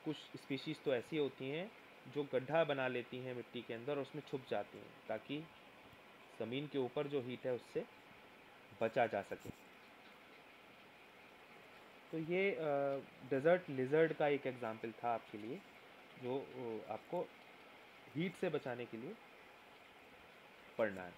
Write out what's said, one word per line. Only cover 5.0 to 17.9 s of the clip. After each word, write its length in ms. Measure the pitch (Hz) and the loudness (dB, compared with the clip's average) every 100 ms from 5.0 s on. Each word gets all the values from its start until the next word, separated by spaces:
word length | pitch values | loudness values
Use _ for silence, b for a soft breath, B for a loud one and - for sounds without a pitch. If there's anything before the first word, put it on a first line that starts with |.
| - | -4
ताकि 360 | 110 - 143 160 - - - - - - - - - | -4 -2 -6 -6 -16 -20 -20 -20 -20 -20 -20 -20 -4
ज़मीन 280 | 113 131 147 | 0 0 0
के 120 | 139 | 2
ऊपर 280 | 123 147 143 | 2 2 2
जो 160 | 143 | 0
हीट 240 | 123 120 131 | 0 -2 0
है 60 | |
उससे 320 | 120 - 160 226 - - - - - - - - - | 0 0 -4 -4 -12 -20 -20 -20 -20 -20 -20 -20 2
बचा 240 | 113 135 113 | 4 6 6
जा 160 | 104 | 4
सके। 280 | 95 95 - - - - - - - - - - - - - - - - - - - - - - - - - - - | 0 -6 -8 -12 -20 -20 -20 -20 -20 -20 -20 -20 -20 -20 -20 -20 -20 -20 -20 -20 -20 -20 -18 -18 -18 -18 -18 -20 -6
तो 60 | 165 | -4
ये, 320 | 160 180 196 | 2 4 4
अ, 80 | 151 160 143 139 139 - - 131 | 4 4 4 4 2 -4 -14 0
desert 400 | 135 151 180 180 | 6 8 8 6
lizard 420 | 131 127 151 160 | 0 4 8 6
का 160 | 156 147 | 6 4
एक 180 | 143 135 | 6 2
example 460 | 127 117 110 117 | -2 -4 -2 -6
था 220 | 110 120 | -2 0
आपके 240 | 113 - 104 | 0 -2 -8
लिए, 220 | 107 170 - - - - - - | -6 -8 -10 -20 -20 -20 -18 -8
जो, 160 | 123 135 | -2 -2
अ, 540 | - 127 120 110 - | -4 -6 -4 -6 -6
आपको 360 | 107 - 175 - - - - - - - | -8 -2 -4 -4 -8 -20 -20 -20 -18 -20